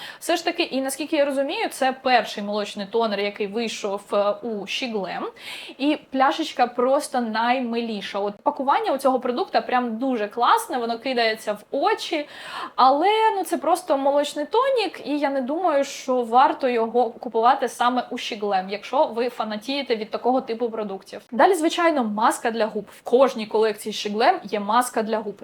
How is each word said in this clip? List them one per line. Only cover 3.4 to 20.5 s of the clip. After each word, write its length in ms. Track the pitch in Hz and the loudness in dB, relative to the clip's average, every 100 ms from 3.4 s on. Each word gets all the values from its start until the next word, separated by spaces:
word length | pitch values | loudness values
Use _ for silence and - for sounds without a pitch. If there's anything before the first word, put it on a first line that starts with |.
| 208 | -4
вийшов, 540 | 208 226 226 214 202 - | -2 -4 -4 -4 -6 -2
е, 180 | 208 202 202 | 0 2 0
у 60 | 240 | -4
She 440 | 214 185 - 262 | -6 -6 -6 -4
Glam. 300 | 214 180 175 392 - - - - 302 | -4 -4 -6 -8 -10 -16 -14 -16 -4
І 200 | 277 302 - | -2 -2 -4
пляшечка 540 | 262 269 320 320 - 247 | 0 2 2 -4 0 0
просто 540 | 247 247 277 294 254 | 2 2 2 0 -4
наймиліша. 1000 | 233 214 233 262 240 233 233 208 185 202 | -2 0 0 0 0 -2 -4 -6 -6 -4
От 160 | 202 202 | -4 -2
пакування 500 | - 285 269 359 427 | -4 -2 2 2 2
у 60 | 269 | 0
цього 220 | 269 262 | 2 2
продукту 380 | 247 247 381 233 - | 0 -2 0 -2 2
прям 300 | 247 247 220 | 0 0 -2
дуже 320 | 269 247 208 | -2 -2 -2
класне, 500 | 233 247 453 453 269 | 0 4 4 2 -4
воно 200 | 233 233 | -4 -4
кидається 540 | 269 247 226 220 - | -2 2 2 0 -4
в 120 | 202 - | -6 -4
очі. 580 | 269 349 427 - 320 294 - - - - - | 0 0 0 -2 -4 -4 -12 -12 -10 -8 4
Але... 320 | 247 285 370 440 440 392 | 6 6 4 4 4 2
Ну, 80 | |
це 140 | 359 311 | -2 -2
просто 400 | 294 349 - 277 | 0 0 2 2
молочний 480 | 277 285 285 302 294 | 4 2 0 -4 0
тонік, 540 | 440 539 523 392 - | 2 4 2 0 -4
і 140 | - 294 | -4 -2
я 120 | 285 | 0
не 100 | 277 | 0
думаю, 440 | 247 311 359 277 | -2 0 2 2
що 380 | 277 - - 254 | 0 -4 -2 0
варто 460 | 233 233 294 320 254 | 4 6 6 4 0
його 420 | 240 226 240 233 | 0 0 2 0
купувати 580 | 233 247 226 233 - 240 | -2 -4 2 4 4 0
саме 380 | - 240 254 - | 0 0 0 -4
у 40 | |
She 260 | 240 - 220 | -8 -8 -4
Glam, 280 | 208 190 190 | -2 -2 -2
якщо 360 | 202 - 269 | -8 -2 0
ви 240 | 302 226 247 | 2 2 -4
фанатієте 680 | - 220 214 214 277 269 220 | -2 -6 -6 -4 -4 -2 -4
від 140 | 214 | -2
такого 300 | 214 240 262 | -4 0 0
типу 300 | 254 | -2